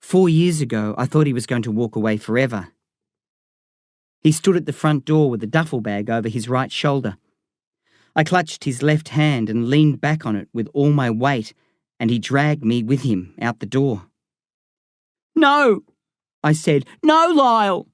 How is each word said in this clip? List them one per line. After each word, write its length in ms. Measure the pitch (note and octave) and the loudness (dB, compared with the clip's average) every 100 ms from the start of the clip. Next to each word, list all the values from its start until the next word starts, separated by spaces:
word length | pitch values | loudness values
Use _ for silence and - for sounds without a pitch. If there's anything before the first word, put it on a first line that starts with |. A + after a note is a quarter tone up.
Four 280 | - F#3 F#3 | 0 2 4
years 320 | D#3+ F3 D#3+ | 4 2 0
ago, 340 | C3+ A2+ G#2+ G#2 | -4 -4 -4 -4
I 100 | B2 | -2
thought 200 | D3+ D3 | 0 0
he 60 | |
was 140 | B2 G#2+ | 0 -4
going 160 | A#2+ | -4
to 80 | A2+ | -4
walk 260 | G#2+ A#2 A2 | -4 -4 -2
away 200 | A2 G#2+ | -2 -2
forever. 520 | - A2+ C3 A2 F2+ _ _ _ _ _ _ _ _ _ _ _ _ _ _ _ | -2 -2 0 -4 -12 _ _ _ _ _ _ _ _ _ _ _ _ _ _ _
He 100 | D#3 | 0
stood 240 | D#3 - F3+ | 2 2 0
at 100 | D#3 | -2
the 60 | |
front 320 | - D#3 D3+ | -4 0 0
door 260 | C3 D#3 D3 | 0 0 0
with 120 | A#2 | -2
a 40 | G#2+ | -2
duffel 340 | D#3 D#3+ B2+ | -2 -2 -6
bag 300 | G#2+ G2+ G#2 | -6 -6 -4
over 180 | A#2 A2+ | -4 -4
his 200 | A2 A2 | -6 -4
right 240 | B2+ C3 | -4 -4
shoulder. 440 | - D3 C#3 B2 F#2+ _ _ _ _ _ _ _ _ _ | -4 -2 -2 -4 -10 _ _ _ _ _ _ _ _ _
I 100 | - | -2
clutched 400 | D3+ F3+ D#3+ - | 0 0 -2 -6
his 180 | - A#2+ | -8 -2
left 280 | C#3+ D3+ D#3 | 0 0 0
hand 400 | D3+ D3+ C3+ A2 | 0 0 0 -2
and 180 | A2+ A#2 | -2 0
leaned 320 | C#3+ D3+ C#3 | 4 4 2
back 240 | C#3+ D#3 | -2 -4
on 120 | C3 G#2 | -4 -6
it 120 | F2+ | -6
with 160 | A#2 G#2+ | -8 -6
all 180 | C#3+ C#3+ | 0 2
my 200 | D3 B2 | 2 0
weight, 420 | A2 C3 C3+ G#2+ _ _ _ _ _ | 0 0 -2 -6 _ _ _ _ _
and 100 | A2+ | -2
he 80 | A#2 | -2
dragged 460 | G#2 C#3 D3 D3+ | 0 0 0 0
me 180 | A#2 A#2+ | 0 -2
with 200 | A2+ C3+ | 0 -2
him 320 | C3 G2+ F2+ - | 0 -2 -4 -8
out 200 | A#2 A#2 | -6 -6
the 60 | G2+ | -6
door. 400 | B2+ C#3 G#2+ F2 _ _ _ _ _ _ _ _ _ _ _ _ | -2 -2 -2 -10 _ _ _ _ _ _ _ _ _ _ _ _
No, 480 | - D4 - C#4 G3+ - _ _ _ _ _ | 2 4 4 4 2 -2 _ _ _ _ _
I 100 | D3+ | 0
said. 340 | D3+ - D3 C3 - | 0 2 0 0 -2
No, 280 | D4+ D#4 E4 | 2 4 4
Lyle. 520 | D#4+ C4 A3+ G3+ F3+ - | 4 4 4 2 -2 -6